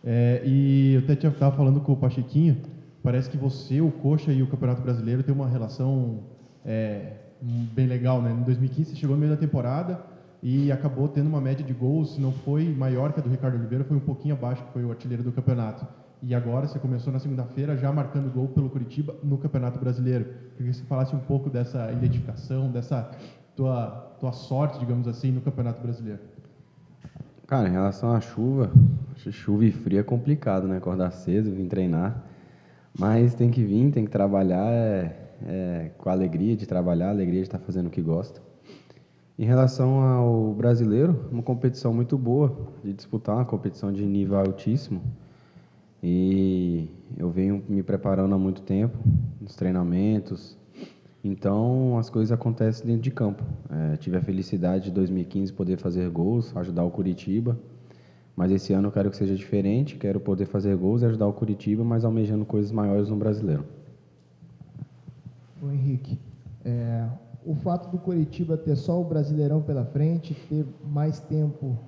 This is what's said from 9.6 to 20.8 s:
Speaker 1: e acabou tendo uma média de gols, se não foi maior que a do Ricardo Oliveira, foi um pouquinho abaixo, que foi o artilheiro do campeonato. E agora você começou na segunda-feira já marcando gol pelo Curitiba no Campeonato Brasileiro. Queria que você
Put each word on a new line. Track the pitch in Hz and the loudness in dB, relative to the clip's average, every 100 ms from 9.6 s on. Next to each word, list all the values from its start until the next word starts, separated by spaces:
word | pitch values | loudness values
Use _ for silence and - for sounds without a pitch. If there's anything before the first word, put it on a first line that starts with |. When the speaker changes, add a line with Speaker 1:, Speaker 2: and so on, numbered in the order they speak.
| 120 139 180 175 - - - - | 0 -2 -4 -6 -10 -20 -20 -8
Speaker 1:
e | 123 135 143 | 0 2 2
acabou | 135 143 127 147 | 0 -2 0 0
tendo | 147 143 | 0 0
uma | 147 | 0
média | 131 135 135 | -2 -2 -4
de | |
gols, | 120 127 156 147 | -2 0 0 0
se | - | -2
não | 135 | -2
foi | 131 - 147 165 | -2 -2 0 0
maior | 139 131 127 143 | 0 0 0 0
que | 147 | -2
a | |
do | 123 | -2
Ricardo | 131 131 120 | 0 0 -2
Oliveira, | 113 127 | -2 -2
foi | 135 147 | 0 0
um | |
pouquinho | 143 127 147 139 | 0 -4 -2 -2
abaixo, | 123 123 | -2 -6
que | - | -6
foi | 127 120 | -6 -6
o | |
artilheiro | 117 127 120 | -6 -6 -4
do | 123 | -2
campeonato. | 123 127 123 110 107 - - - - | 0 0 0 -2 -6 -14 -16 -20 -12
E | 123 | -2
agora | 120 117 123 143 | -2 0 -2 -2
você | 139 | -4
começou | 131 123 131 | -4 -2 -2
na | 131 | -4
segunda-feira | 143 127 120 - 143 139 | -4 -4 -4 -4 -2 0
já | 139 | 0
marcando | 147 139 143 135 | 0 -2 -2 -2
gol | 127 131 | -2 0
pelo | 131 131 | 0 0
Curitiba | 127 117 147 147 - | -4 -6 -4 -6 -4
no | 147 135 | -2 -2
Campeonato | 147 135 123 127 | 0 -2 -2 -2
Brasileiro. | 127 120 127 123 - - - - | -2 0 0 0 -4 -10 -20 -6
Queria | 123 | -4
que | |
você | 123 | -4